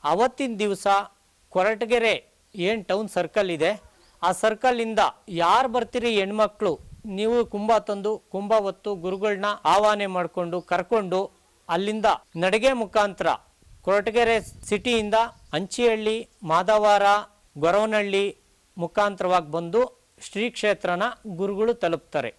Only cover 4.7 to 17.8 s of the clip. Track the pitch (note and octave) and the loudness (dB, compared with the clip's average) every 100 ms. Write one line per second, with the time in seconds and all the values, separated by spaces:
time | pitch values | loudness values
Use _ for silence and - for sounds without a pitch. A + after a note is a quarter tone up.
4.7 | A#3+ A3+ A3 E3+ - - E3+ E3+ G#3+ C4 | 0 -2 0 0 0 -10 0 4 4 2
5.7 | A#3+ A3+ B3 A#3 G#3+ F#3+ G#3+ G#3 - G#3 | -2 -2 -2 0 0 0 0 -2 0 -2
6.7 | D3 - - A3+ F#3+ A3 A#3+ A#3 G#3 G#3+ | -2 -8 -18 -12 -4 0 0 0 -4 2
7.7 | A3 G#3 G3+ G3+ G#3+ _ G3 G3+ A3 G3 | 0 0 -6 -4 -6 _ -8 0 0 0
8.7 | F3+ G#3 G3+ F3 F#3+ G#3+ G3 G#3 G#3 - | -6 -8 -6 -6 -4 -4 -2 -4 -2 2
9.7 | F#3 G#3+ G#3 G3+ F#3 E3+ - F3 F3+ - | 4 4 2 -2 -2 -4 -4 -4 -6 -4
10.7 | F3+ F3 A#3 F#3+ F#3 F#3+ _ _ _ - | -4 0 -2 0 -4 -4 _ _ _ -6
11.7 | E3+ G3+ G#3+ G#3+ D#3+ _ E3 F#3 G#3+ C4 | -4 -2 0 0 0 _ -2 0 2 2
12.7 | B3+ G#3 A3 G#3 F3+ F3 A#2+ _ _ _ | 0 -2 0 0 0 -2 -2 _ _ _
13.7 | - - G3+ G3+ A3 A#3 A3+ - - - | -10 0 0 2 0 2 2 -2 -18 -4
14.7 | G#3 B3+ A#3 G#3 A3 A#3 - - D3+ F#3+ | -4 0 -2 0 0 0 -4 -6 -6 -4
15.7 | - A#3+ A3 G#3+ A3 A3+ _ E3+ E3 F#3 | 0 2 2 -2 -4 -8 _ 0 0 4
16.7 | G#3+ G#3 G3+ G3+ G#3 G3+ _ _ D3 D#3 | 4 6 6 6 2 0 _ _ -2 2
17.7 | F#3+ | 2